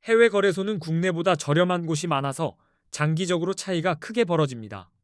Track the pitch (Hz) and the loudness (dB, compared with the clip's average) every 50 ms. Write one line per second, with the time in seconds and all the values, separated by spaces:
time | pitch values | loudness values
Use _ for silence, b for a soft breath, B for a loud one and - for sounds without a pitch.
0 | _ - 226 220 233 226 196 202 196 202 180 190 190 202 214 185 147 160 160 165 | _ 2 4 6 6 6 4 4 2 2 2 0 -2 -4 -4 -6 -4 -2 -2 0
1 | 170 185 180 160 170 151 139 - - - 147 160 180 180 180 175 170 156 160 147 | 0 0 -2 0 2 0 0 0 2 0 2 4 4 2 2 -2 -2 -2 -4 -4
2 | 175 170 156 139 135 139 135 - 165 135 - _ _ _ _ _ _ _ - - | -2 -2 -2 0 -2 -2 -4 -4 -4 -6 -6 _ _ _ _ _ _ _ -4 -2
3 | 151 151 160 160 190 170 180 170 165 180 190 - - - 185 170 156 185 165 151 | 0 0 2 0 0 0 0 0 0 -2 -4 -6 -4 -4 -2 0 0 0 -2 -2
4 | - - 220 233 233 170 175 156 156 139 127 117 110 104 107 98 90 _ _ _ | -6 -6 -2 -2 0 2 2 2 2 0 -2 -8 -12 -12 -14 -14 -14 _ _ _